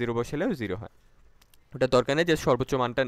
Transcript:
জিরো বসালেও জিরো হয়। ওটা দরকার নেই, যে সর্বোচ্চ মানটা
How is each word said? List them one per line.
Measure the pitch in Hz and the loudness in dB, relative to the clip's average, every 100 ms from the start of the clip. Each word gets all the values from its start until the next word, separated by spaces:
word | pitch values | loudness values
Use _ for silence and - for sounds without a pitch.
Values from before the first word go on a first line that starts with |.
জিরো | 120 | -2
বসালেও | 117 117 147 214 | -2 -4 -4 -4
জিরো | 175 104 92 | -4 -6 -6
হয়। | 104 _ _ _ - _ _ - _ | -8 _ _ _ -20 _ _ -20 _
ওটা | 127 131 | -2 2
দরকার | 127 123 143 | 4 4 0
নেই, | |
যে | 170 156 | 2 2
সর্বোচ্চ | - 127 131 | 2 2 2
মানটা | 135 123 120 | 0 0 0